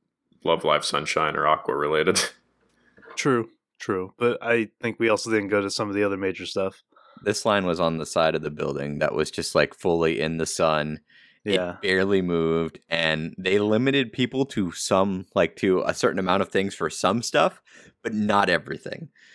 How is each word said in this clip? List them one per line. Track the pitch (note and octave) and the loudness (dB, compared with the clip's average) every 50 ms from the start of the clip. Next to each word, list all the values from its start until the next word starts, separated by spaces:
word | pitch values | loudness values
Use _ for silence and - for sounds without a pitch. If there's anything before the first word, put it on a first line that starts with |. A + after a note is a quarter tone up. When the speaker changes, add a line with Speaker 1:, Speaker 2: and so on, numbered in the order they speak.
| _ _ _ _ _ _ _ _ - | _ _ _ _ _ _ _ _ 0
Speaker 1:
Love | E2 D#2+ D#2+ - | 0 0 2 2
Live | D#2 D2+ D2 - | 2 2 2 0
Sunshine | - - C#2+ D2+ - - E2+ D#2+ D#2 D#2 D2+ | -2 -4 -4 -4 -2 0 0 0 0 0 0
or | D2 D2+ | 2 2
Aqua | D#2 - - - C#2+ | 2 2 0 -2 -2
related. | C#2+ D2 D2 D#2 D2+ D#2 F#2 F#2 - - - - _ _ _ _ _ _ _ | -2 0 0 2 2 2 2 2 0 -2 -4 -6 _ _ _ _ _ _ _
<laughs> | _ _ _ _ _ - - - - | _ _ _ _ _ -20 -20 -12 -10
Speaker 2:
True, | - - D3 B2+ A#2+ A2 - _ _ _ _ _ - | -4 0 2 2 2 0 -2 _ _ _ _ _ -10
true. | - - G#2 F#2 F#2 F#2+ - - | -6 -4 -2 -2 -4 -6 -4 -2
But | A#2+ A#2+ A#2+ - - | 0 0 0 0 0
I | A#2 A#2 A#2 A2 G#2+ - _ | 2 2 2 2 -2 -6 _
think | - A#2 G#2 - | -8 -6 -2 0
we | A#2 A2+ | 2 2
also | G#2+ G2+ - A2+ | 2 2 0 0
didn't | A2 G#2+ G2+ F#2+ | 0 0 2 2
go | G#2+ G#2 | 0 0
to | G2 G2 | 0 0
some | - - A2 G#2 | -2 -4 -4 -2
of | G2 | 0
the | G2+ G#2 | 0 0
other | G2+ G2 F#2+ | 0 0 -2
major | G2 F#2+ F2+ F#2+ F#2 - | -2 -4 -4 -6 -10 -8
stuff. | - G#2+ F#2+ F#2+ - - _ _ _ _ _ _ _ - - | -4 -4 -4 -4 -6 -10 _ _ _ _ _ _ _ -6 -4
Speaker 3:
This | G#2 A2 - - | -2 -2 0 0
line | A#2 G#2 G2+ F#2 | 2 2 2 2
was | F2+ E2 F2 | 0 0 0
on | E2+ E2 E2 D#2+ | 0 0 0 -2
the | D#2 | -6
side | - - E2+ D#2+ D#2+ D#2+ | -2 0 2 2 2 2
of | D#2 | 0
the | D2+ D2+ | -4 -6
building | D2+ D2+ D2+ C#2+ C#2 C#2+ C#2+ D2 D2 D2 | -6 -6 -6 -4 -4 -4 -6 -6 -4 -2
that | D#2 D2 - | -2 -2 0
was | D2 D#2 - | -2 -2 -2
just, | - - D#2+ - - | -4 -6 -6 0 2
like, | E2 D2 - - | 2 2 2 0
fully | - - F#2+ E2+ E2+ E2 E2 E2 - | -4 -2 0 2 2 2 2 0 0
in | D2+ D#2+ E2 D#2+ | -2 -2 -2 -2
the | D#2+ - | -4 -4
sun. | - - F2 D#2+ D#2 D2+ D2+ D2+ D#2 D2+ - _ _ - - _ _ _ _ | -2 0 2 2 2 2 0 -2 -6 -10 -12 _ _ -20 -20 _ _ _ _
Speaker 2:
Yeah. | G#2+ F#2+ F#2 F2+ F2 F2 | -2 0 0 0 -2 -6
Speaker 3:
It | - - | -4 -2
barely | F#2+ F#2+ F#2 F#2+ G2 G2+ F#2+ F#2 | 0 2 2 2 2 2 2 2
moved, | F2 E2+ E2 E2 D#2+ E2 E2 E2 D#2+ - - - - | 2 0 0 2 2 2 0 0 -2 -6 -12 -10 -6
and | E2 E2 E2 D#2+ D#2 D#2 D#2+ E2 - F#2 | -2 0 0 0 0 0 -2 -6 -8 -6
they | F#2 F#2 G2 G#2 | -2 0 2 2
limited | G#2 G#2 G#2+ A2+ B2+ C#3 C3+ C#3 C3 A2+ | 2 2 2 2 2 2 2 0 0 -2
people | - - B2 A#2+ - C3 C3+ - | -2 -2 -2 -2 0 -2 -4 -2
to | - A2+ G2 E2+ | -2 -4 -4 -4
some, | D#2+ - - - G2 F#2+ F#2+ G2+ F#2+ F#2 E2+ - - | -4 -6 -4 0 2 2 2 2 0 -4 -6 -2 0
like, | G2 G2 - - - | 2 2 2 0 0
to | - G2 F#2 F2+ - | 2 2 2 2 2
a | - F2 | 0 -2
certain | - - A2+ C#2+ F#2+ | 0 0 0 0 0
amount | F#2+ F#2 F2+ G2 | 0 0 0 0
of | F#2+ - | 0 0
things | - G2 F#2+ G2 - | 0 -2 -2 -2 -4
for | - E2+ D#2 | -4 -6 -6
some | - - - F#2 G2+ A#2+ | -4 0 0 0 0 0
stuff, | A#2 - - D3+ D#3+ F#3 - - _ _ - - - - _ _ | -2 0 2 2 2 2 0 -4 _ _ -20 -20 -20 -20 _ _
but | - A#2+ A2 | -8 -6 -4
not | G#2+ G#2 G#2 G2+ G2+ G2+ F#2 | -2 0 2 2 4 4 4
everything. | F2 D#2+ - - - - - - - - E3 - _ _ - - | 2 2 0 -4 -10 -12 -10 -10 -12 -12 -12 -16 _ _ -20 -20